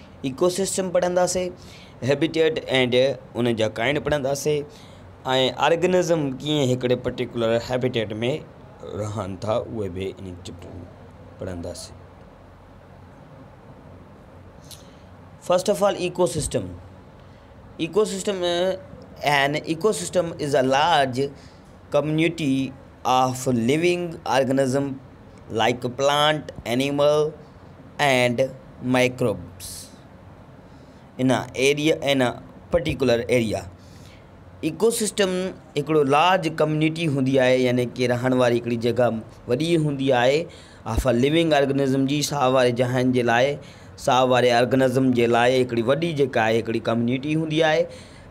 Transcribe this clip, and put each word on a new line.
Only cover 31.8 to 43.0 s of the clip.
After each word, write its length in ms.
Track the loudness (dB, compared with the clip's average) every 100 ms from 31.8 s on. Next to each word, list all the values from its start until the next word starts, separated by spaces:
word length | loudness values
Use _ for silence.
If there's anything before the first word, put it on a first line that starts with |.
| 2 2
in 220 | 2 2
a 100 | 0 -2 -12 -20 -4 -2
particular 480 | -2 0 2 2 2
area. 280 | 0 0 -4 -8 -18 -20 -20 -20 -20 -20 -20 -20 -8 -6
Ecosystem 640 | 0 0 0 -2 0 0 -2 -6 -10 -8 -6
हिकिड़ो 260 | 0 2
लार्ज 520 | 4 4 4 2 0 0
कम्युनिटी 460 | 0 2 0 0 -2
हूंदी 320 | 0 2 4
आहे, 200 | 4 4
यानी 280 | 2 2 -2
कि 220 | -2 0
रहण 260 | 0 0
वारी 220 | 2 2 2
हिकिड़ी 220 | 0 -2
जॻह 440 | 0 2 0 0 -8 -12 -4
वॾी 280 | -2 0 2
हूंदी 340 | 0 0 2
आहे 360 | 4 4 2 -2 -12 -20 -14 -6
of 140 | -2
a 100 | 0
living 420 | 2 2 2 4
organism 520 | 4 2 2 2 2 0
जी, 160 | 0
साह 240 | -2 0 2
वारे 240 | 4 4
जहान 400 | 2 0 0